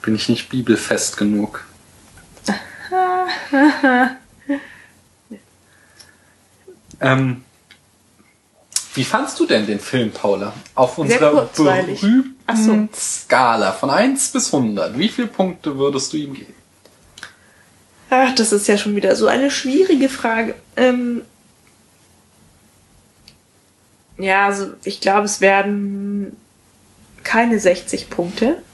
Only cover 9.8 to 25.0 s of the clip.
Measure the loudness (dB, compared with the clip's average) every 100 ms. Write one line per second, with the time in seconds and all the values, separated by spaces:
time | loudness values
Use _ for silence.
9.8 | -4 -2 -2 -2 -2 -2 -4 -10 -10 0
10.8 | 0 0 0 4 6 4 0 2 2 2
11.8 | -2 0 4 4 2 -8 -2 2 4 2
12.8 | 0 -6 -8 -8 0 2 4 2 0 0
13.8 | 0 2 2 0 -2 -2 -2 0 0 -2
14.8 | -4 -2 -2 -2 -6 -2 -4 -4 -8 -2
15.8 | -2 -2 -6 -8 -8 -14 -18 -20 _ _
16.8 | _ _ _ -20 -20 _ _ _ _ _
17.8 | _ _ 0 2 2 2 0 0 2 0
18.8 | 0 0 0 2 2 2 0 -2 -2 2
19.8 | 4 4 2 0 -4 -2 -4 -8 _ 0
20.8 | 2 2 -2 -6 -10 _ _ _ _ _
21.8 | _ _ _ _ _ _ _ _ _ _
22.8 | _ _ _ _ -20 _ _ _ _ _
23.8 | _ _ _ -8 0 2 2 0 -6 -8
24.8 | -10 -4